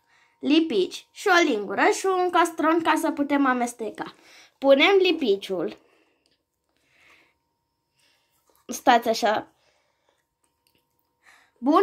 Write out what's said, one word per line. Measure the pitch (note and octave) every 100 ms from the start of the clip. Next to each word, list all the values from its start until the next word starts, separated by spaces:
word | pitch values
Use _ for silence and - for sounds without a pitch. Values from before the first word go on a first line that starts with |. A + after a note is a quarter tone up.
| _ _ _ _
lipici | F#3 D#4+ E4 G#3 F3 - -
și | - G4+
o | F4 D#4+
lingură | G#3+ G3 G3+ E4 G4
și | F#4+
un | F#4 F4+
castron | F4 E4+ - D#4 E4+
ca | E4 D#4
să | D#4
putem | - C#4+ C#4+ C4+
amesteca. | B3 A#3+ - G#3+ - - - _ - - _
Punem | C4+ C#4 E4+ G4
lipiciul. | F#4 D#4+ B3 G3 - F#3 F#3+ - _ _ _ _ _ _ _ _ _ _ _ _ _ _ _ _ _ _ _ _ _ _ _ _ _ _ _ _ -
Stați | - - A#3 A#3+
așa. | A3+ G#3+ G#3+ - _ _ _ _ _ _ _ _ _ _ _ _ _ _ _ _ _ _ _ _ _
Bun, | A#3+ E4